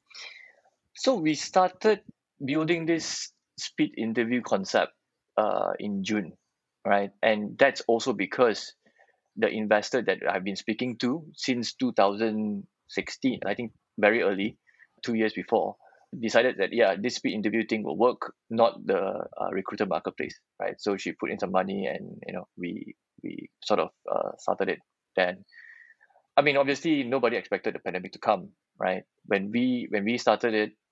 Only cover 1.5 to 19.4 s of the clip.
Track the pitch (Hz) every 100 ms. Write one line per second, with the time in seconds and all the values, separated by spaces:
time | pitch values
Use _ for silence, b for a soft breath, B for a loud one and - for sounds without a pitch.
1.5 | 190 180 - 214 208 - - _ - 131
2.5 | 151 156 170 165 165 - - - _ _
3.5 | - - - 151 - 113 113 113 123 -
4.5 | 101 95 110 87 _ _ _ _ - 107
5.5 | 95 50 50 104 98 95 107 82 - _
6.5 | _ _ _ 101 101 98 - 113 107 104
7.5 | - 139 127 - 113 131 104 95 - 120
8.5 | 98 - - _ b b b _ - 113
9.5 | 110 107 104 - 131 98 92 - 101 95
10.5 | 95 - 110 127 113 123 156 156 - -
11.5 | 123 113 - 127 110 101 101 113 110 107
12.5 | 101 - _ _ - - - 135 113 95
13.5 | 101 117 _ _ - 104 113 92 98 107
14.5 | - _ b b _ - 113 110 92 87
15.5 | 110 95 - b b b - 113 113 87
16.5 | 80 95 117 104 95 120 - 135 107 107
17.5 | 113 107 110 101 80 123 - - - -
18.5 | 113 113 - - 95 98 - - -